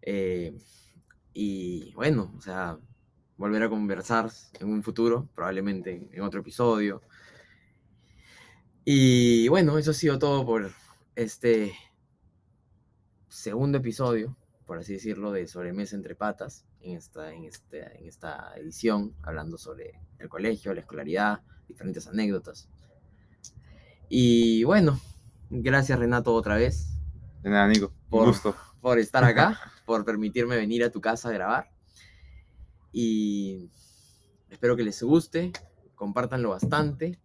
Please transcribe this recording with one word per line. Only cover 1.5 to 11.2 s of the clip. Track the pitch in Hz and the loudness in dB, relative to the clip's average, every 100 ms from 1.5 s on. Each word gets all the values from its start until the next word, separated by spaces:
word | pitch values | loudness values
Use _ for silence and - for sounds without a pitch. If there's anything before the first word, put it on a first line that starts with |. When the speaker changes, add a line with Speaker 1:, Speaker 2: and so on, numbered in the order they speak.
| 98 90 87 - | -4 -6 -8 -10
Speaker 1:
bueno, | - 131 143 92 - | -6 0 0 -2 -10
o | |
sea, | - 92 90 80 - - _ _ _ _ | -12 -8 -8 -8 -16 -20 _ _ _ _
volver | 101 107 | -4 0
a | 110 | 0
conversar | 110 104 95 92 117 113 - - - | -2 -4 -6 -2 -2 -2 -8 -20 -12
en | 104 | -6
un | 107 | -4
futuro, | 104 104 117 117 139 | -4 0 2 2 -4
probablemente | - 85 95 98 95 90 | -8 -6 -4 -4 -6 -8
en, | 90 95 | -12 -14
en | 90 | -10
otro | 98 98 | -8 -8
episodio. | - - 120 110 104 98 _ - - - - _ _ _ _ _ _ _ _ - - _ _ _ | -10 0 2 2 0 -4 _ -20 -20 -20 -20 _ _ _ _ _ _ _ _ -20 -20 _ _ _
Y | - 143 131 123 120 117 117 | 2 6 8 8 6 6 6
bueno, | 175 165 151 | 6 4 4
eso | 151 | 0
ha | |
sido | 151 156 135 | 2 2 2
todo | 143 139 | 2 2
por | 127 113 98 - - _ _ | 2 -2 -2 -10 -20 _ _
este | - | -6